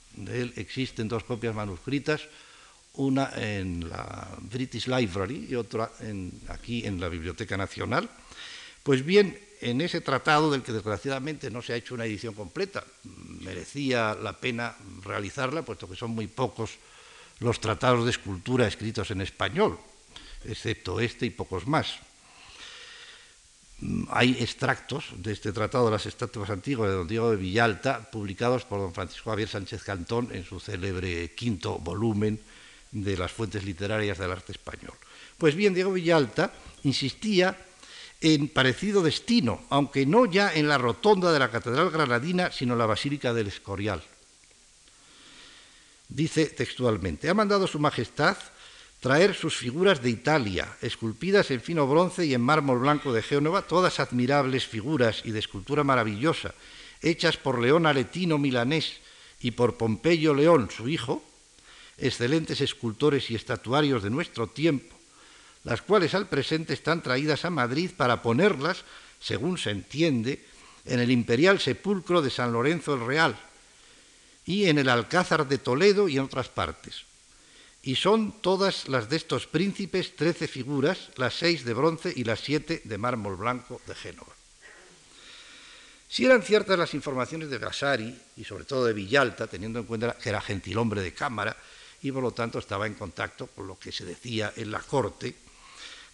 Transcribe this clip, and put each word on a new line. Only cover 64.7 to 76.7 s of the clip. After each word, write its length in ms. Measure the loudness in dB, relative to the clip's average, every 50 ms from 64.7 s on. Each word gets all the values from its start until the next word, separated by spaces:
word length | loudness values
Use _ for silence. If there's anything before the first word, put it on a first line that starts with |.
| 2 2 -2 -8 -20 -20 -20 _ _ -20 -20 -20 -20 -20 -20 -20 -20 _ _
las 180 | -4 -4 -4
cuales 340 | 0 2 4 4 4 4 2
al 120 | 0 -2
presente 480 | 0 0 -2 0 0 -2 -2 -2 -2 -4
están 260 | -4 0 -2 -2 0
traídas 440 | 0 0 0 0 2 2 0 0 0
a 60 | -2
Madrid 420 | 0 0 0 2 2 0 -2 -2 -2
para 240 | 0 2 2 2 2
ponerlas, 640 | 2 2 2 4 4 4 4 2 -2 -2 -4 -4 -8 -16 -20 -20 -20 -20 -20 _
según 380 | -6 -4 -4 -2 -2 -2 -2 -2
se 120 | -2 -4
entiende, 760 | -4 -4 -6 -8 -2 0 2 2 4 2 0 -2 -4 -6 -10 -18 -20 -20 -20 -20 -20 -20 -8
en 140 | -2 0 2
el 140 | 4 4 4
imperial 480 | 4 4 4 4 6 6 6 6 6
sepulcro 600 | 4 0 -2 -2 0 -2 -2 -2 0 2 2 2
de 100 | 4 2
San 220 | 0 0 -2 0 0
Lorenzo 420 | 2 2 2 2 0 0 -2 -2
el 120 | -2 0
Real 320 | 0 2 4 4 2 2 -2 -10 -20 -20 -20 -20 -20 -20 -20 -20 -20 -20 -20 -20 -20 -20 -20 -20 -20 -20 _ _
y 200 | -4 0 2 4
en 140 | 4 4 4
el 100 | 6 6
Alcázar 580 | 4 4 2 2 0 0 2 2 2 0 2
de 120 | 2 0 -2
Toledo 500 | 0 0 2 4 6 6 6 6 4 2
y 80 | 2
en 80 | 0 -2
otras 240 | -2 -2 -6 -6 -6
partes. 580 | -2 -2 -2 -2